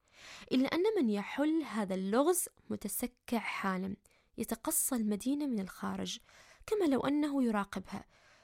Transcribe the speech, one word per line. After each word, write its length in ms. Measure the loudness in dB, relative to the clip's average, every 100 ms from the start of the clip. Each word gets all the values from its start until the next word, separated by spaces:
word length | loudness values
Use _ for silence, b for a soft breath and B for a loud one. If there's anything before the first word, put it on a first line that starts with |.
| B B B B B
إلا 160 | 2 2
أن 160 | 2 2 4
من 120 | 2
يحل 540 | 2 -2 0 2 2
هذا 320 | 0 -2 -2 -2
اللغز 500 | 2 4 4 4 0 _ -8
متسكع 720 | -6 -4 -4 -6 _ -2 -2
حالًا، 560 | -2 -2 -2 -2 -4 -8 b b b -8
يتقصى 580 | -6 -4 -2 0 0 0
المدينة 500 | 0 0 0 -2 0
من 140 | -2
الخارج، 600 | -4 -6 -6 -4 -6 -8 B B B B -4
كما 200 | 2 4
لو 140 | 4
أنه 440 | 2 2 2 2
يراقبها. 640 | 2 2 -2 -6 -8 -12 -12 b b b